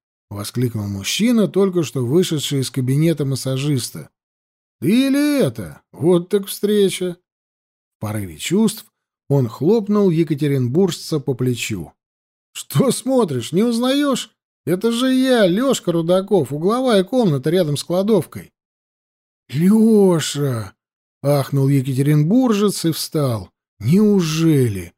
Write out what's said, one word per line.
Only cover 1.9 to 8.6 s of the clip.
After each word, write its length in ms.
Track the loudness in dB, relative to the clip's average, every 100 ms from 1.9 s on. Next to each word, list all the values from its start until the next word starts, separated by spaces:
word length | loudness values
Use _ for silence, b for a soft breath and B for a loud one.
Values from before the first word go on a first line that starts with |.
| -4
вышедший 560 | 0 0 0 -2 -2 -4
из 100 | -4
кабинета 560 | -4 -2 0 0 0 -2
массажиста. 800 | -4 -4 -4 -2 -2 -4 -12 -18 _ _ _ _ _ _ _
«Ты 280 | 0 2 2
или 320 | 2 0 2
это? 420 | 0 -2 -12 -16 _
Вот 380 | -4 2 2 2
так 160 | -4 -4
встреча!» 720 | -4 0 2 2 0 -6 -8 _ _ _ _ _ _ _ _
В 20 |
порыве 380 | -8 -6 -8 -10
чувств 480 | -2 0